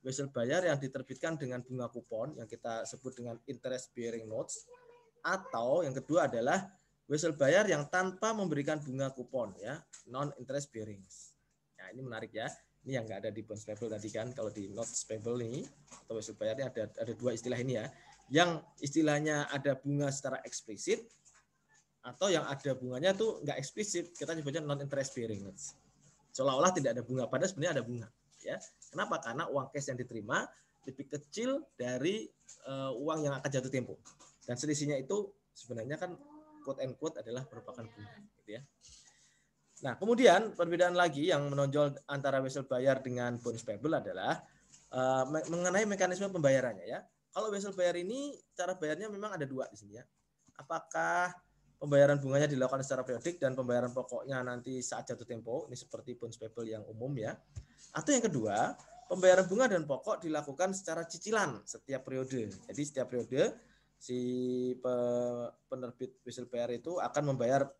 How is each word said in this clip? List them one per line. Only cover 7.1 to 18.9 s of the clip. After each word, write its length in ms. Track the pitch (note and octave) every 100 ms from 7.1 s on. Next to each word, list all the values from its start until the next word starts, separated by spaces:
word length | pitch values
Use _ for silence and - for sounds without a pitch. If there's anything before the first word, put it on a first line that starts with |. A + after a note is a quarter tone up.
| D3+ E3 D3+
bayar 320 | C#3 F3 G3+
yang 200 | D#3 D3
tanpa 400 | F3+ F#3 F#3 A3
memberikan 480 | A3 F#3+ C#3+ C#3+ D#3
bunga 320 | D3 C3 C3+
kupon 400 | B2+ B2 C3 A2 F2+
ya, 200 | G2+ D#3 - - -
non 240 | B2 C#3+ C#3
interest 320 | B2 C#3 C#3
bearing. 320 | A2+ G#2+ G2 F#2+ - - _ _ _ _ _
Nah, 80 | F#2+
ini 100 | A#2+
menarik 280 | C3 A2+ A2
ya. 160 | G#2+ A#2+ - _ _ -
Ini 120 | C3
yang 40 |
nggak 160 | A2 G2+ A2
ada 40 |
di 120 | G#2
bonds 240 | A2 G#2+ -
payable 240 | G#2 A#2
tadi 160 | G#2+ G#2+
kan. 200 | G#2+ A#2
Kalau 200 | B2 G#2+
di 200 | G#2 G2
notes 320 | G2+ A#2 -
payable 360 | - A2 A2 B2
ini 200 | A2+ C3 B3+ - - - -
atau 120 | A2+
wesel 200 | - G#2+
bayar 160 | C#3 C3
ini 60 | C3
ada, 120 | A#2+ G#2+
ada 260 | - A2+ A2
dua 200 | B2 A2+
istilah 240 | B2 A#2+
ini 200 | B2+ A#2+
ya. 80 | B2 - - - -
Yang 320 | C3+ F3 D#3+ - -
istilahnya 720 | C#3+